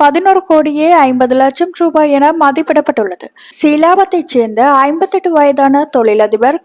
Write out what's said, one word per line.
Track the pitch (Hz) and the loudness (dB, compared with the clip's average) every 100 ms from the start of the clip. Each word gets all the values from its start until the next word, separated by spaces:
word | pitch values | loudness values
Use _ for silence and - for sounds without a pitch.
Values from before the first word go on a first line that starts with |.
பதினோரு | 294 320 381 381 359 | 0 2 0 0 2
கோடியே | 311 302 294 320 339 262 | 0 0 -2 2 2 2
ஐம்பது | 254 254 262 | 0 0 0
லட்சம் | 269 269 349 339 | 0 -2 -6 -2
ரூபாய் | 339 311 302 277 | -2 0 0 2
என | 285 330 | 0 2
மதிப்பிடப்பட்டுள்ளது. | 285 269 311 294 294 - 196 175 - - - - | 0 0 -2 -2 -2 -4 -6 -8 -16 -20 -18 -4
சிலாபத்தைச் | 302 302 330 370 381 359 320 | -2 2 2 2 0 -2 -2
சேர்ந்த | 254 226 214 277 269 | -4 -2 0 2 2
ஐம்பத்தெட்டு | 277 320 381 381 359 311 | 0 -2 -2 -2 -2 0
வயதான | 285 277 277 277 294 262 | 0 2 0 0 0 -2
தொழிலதிபர் | 220 214 208 214 247 320 | 0 0 0 0 -2 -2